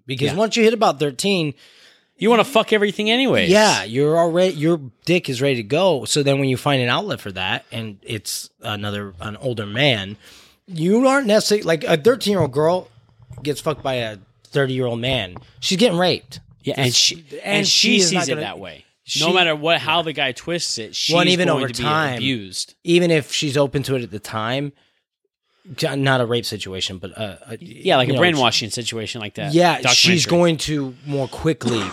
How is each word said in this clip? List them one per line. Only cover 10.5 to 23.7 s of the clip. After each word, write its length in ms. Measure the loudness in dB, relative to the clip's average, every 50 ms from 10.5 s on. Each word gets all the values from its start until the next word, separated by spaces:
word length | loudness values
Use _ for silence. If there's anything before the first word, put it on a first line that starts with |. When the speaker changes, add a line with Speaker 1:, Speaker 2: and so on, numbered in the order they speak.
| _ _ _
Speaker 1:
you 400 | -10 -6 -2 0 2 4 4 4
aren't 220 | 4 4 2 2
necessarily, 360 | 2 2 2 2 2 0 0 0
like, 200 | 0 -2 0 0
a 140 | 0 0
thirteen-year-old 560 | 2 4 2 2 2 0 0 0 0 0 0 0
girl 340 | 0 2 2 2 0 -2 -8 _ _ _ _ _ _ -20 -20 -16 -8 -6
gets 160 | -6 -6 -4
fucked 240 | -4 -4 -4 -4 -4
by 120 | -4 -2
a 220 | -2 -4 -6 -8 -12 -18 _ _ _ _
thirty-year-old 540 | -4 -2 0 0 0 0 -2 -2 -2 -2 -2
man. 340 | -2 -2 -2 -2 -4 -6 -10 -14 -18 -20 _ -6
She's 180 | -4 -2 2
getting 220 | 2 2 2 2 2
raped. 400 | 2 2 0 -2 -4 -12 -20 -20 -20 -20 -20 _ -8
Speaker 2:
Yeah, 120 | -6 -2
and 100 | 0 0
Speaker 1:
This, 80 | 2 2
Speaker 2:
she, 200 | 2 2 0 0 -4 -10 -16
Speaker 1:
and 100 | -14 -10 -4
Speaker 2:
and 240 | -2 0 0 2
Speaker 1:
she 220 | 2 2 2 4 4
Speaker 2:
she 60 | 4
Speaker 1:
is 140 | 4 2 2 2
not 80 | 0
Speaker 2:
sees 80 | 0 -2
it 20 |
Speaker 1:
gonna 100 | -2 -4
Speaker 2:
that 180 | -4 -6 -8 -10
way. 260 | -12 -14 -16 -18 -20 _ _ _ _
Speaker 1:
she 160 | -8 -4 -2
Speaker 2:
No 140 | 0 2 2
matter 200 | 4 2 2 0
what, 220 | 0 0 0 0 0
how 180 | 0 0 0
Speaker 1:
yeah. 60 | 0 0
Speaker 2:
the 100 | -2 -2
guy 180 | -2 -2 -2
twists 460 | -4 -6 -6 -6 -4 -4 -4 -6 -6 -8
it, 160 | -8 -8 -6
she's 180 | -4 -2 0 2
Speaker 1:
Well, 80 | 4
and 80 | 4 4
even 180 | 2 2 2
Speaker 2:
going 100 | 2 0 0 -2
Speaker 1:
over 40 |
Speaker 2:
to 100 | -4 -4
be 60 | -4 -2
Speaker 1:
time, 320 | 0 0 0 0 -2 -2
Speaker 2:
abused. 560 | -2 -2 -2 -2 -4 -6 -8 -10 -10 -10 -12 _ _ 0
Speaker 1:
even 260 | 2 2 4 4 4
if 220 | 2 2 0 -2 -4
she's 220 | -4 -2 0 2
open 260 | 2 0 2